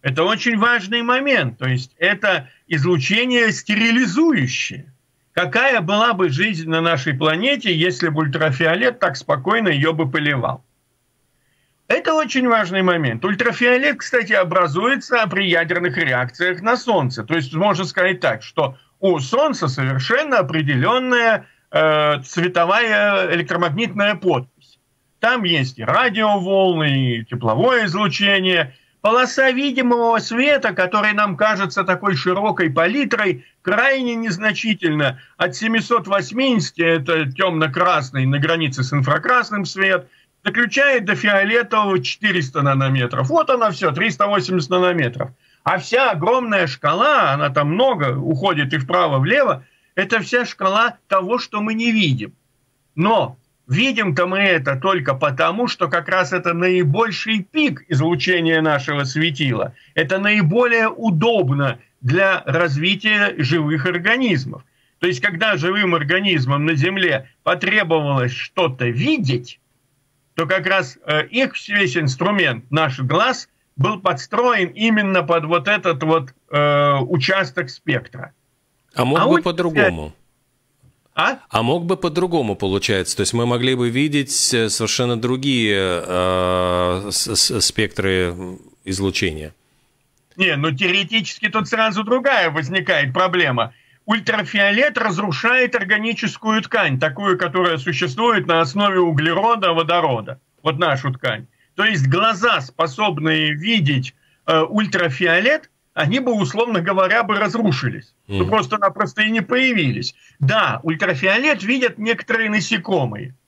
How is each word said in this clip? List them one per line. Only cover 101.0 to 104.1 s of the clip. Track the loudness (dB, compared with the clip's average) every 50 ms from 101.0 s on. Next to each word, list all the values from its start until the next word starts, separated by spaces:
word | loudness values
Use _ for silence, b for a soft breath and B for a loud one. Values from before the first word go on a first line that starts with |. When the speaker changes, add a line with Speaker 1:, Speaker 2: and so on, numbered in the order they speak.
| -2 -6
Speaker 1:
ткань. | -6 -2 -4 -4 -4 -4 -10 _ _ _ _ _ _
То | -2 0
есть | 0 2 2 2
глаза, | 2 2 2 2 2 0 2 0 0 0 0
способные | -4 -8 _ -4 -4 -2 -2 -2 -2 -2 -2 -2 0 0 0 2 0 0 -2
видеть, | -2 -2 0 0 2 2 2 0 0 -2 -4